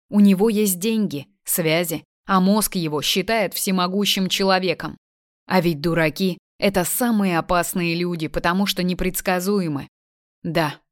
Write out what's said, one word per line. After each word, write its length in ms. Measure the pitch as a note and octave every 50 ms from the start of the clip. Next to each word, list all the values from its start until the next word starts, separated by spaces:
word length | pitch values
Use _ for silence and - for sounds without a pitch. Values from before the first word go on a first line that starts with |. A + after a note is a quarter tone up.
| _ _
У 100 | - G#3
него 300 | G#3 G3+ G3 F3 G3+ A#3
есть 300 | G3 G#3 G#3+ G3+ F#3 F3
деньги, 480 | F3+ A3+ A3+ A3 G#3 E3 D3 C#3+ C3 - _ _ _
связи, 600 | - - - E3 D#3 D#3 E3+ F3+ E3 E3 D3 - _ _ _ _
а 120 | - G3 F#3+
мозг 360 | F#3 F#3+ G3+ G#3+ G3+ - -
его 260 | F#3 E3 D#3 D3 D3
считает 540 | C3 - - G3 F3+ G3 A3+ A3+ G3+ E3+ -
всемогущим 760 | - - G3 F#3+ F#3 F3+ F3+ F#3 G3+ G3+ F#3+ - G3+ F#3+ F3+
человеком. 680 | - - G3 F#3+ F#3+ F#3 F#3 F3+ D#3 - E3 D#3 - - _ _ _ _ _ _ _ _ _
А 140 | - - F#3
ведь 200 | D#3+ F3 E3 C#3+
дураки — 560 | D3 E3+ E3 E3 D#3+ D#3 D3+ - F#3+ F#3 F3 - _ _ _ _
это 240 | - G3+ G3 F#3+ E3+
самые 560 | - - - B3+ A#3+ A3+ G#3 G3+ F#3+ F3 E3
опасные 560 | D#3+ - F#3 F3 E3+ - - F#3 E3+ E3+ E3
люди, 320 | E3+ F3 F3 F3 D#3+ D#3+
потому 400 | D3 - F3 - E3+ F3 F#3+ G3+
что 160 | F#3+ - - F3
непредсказуемы. 1040 | F3+ F3+ - F#3 F#3 F3 - - G3 F#3 F3+ F3+ G3 G#3 G3+ F3+ D#3+ D3 C3+ C#3+ - _ _ _ _ _ _ _ _ _ _ -
Да, 320 | E3+ D#3 E3 D#3+ D3 - - _ _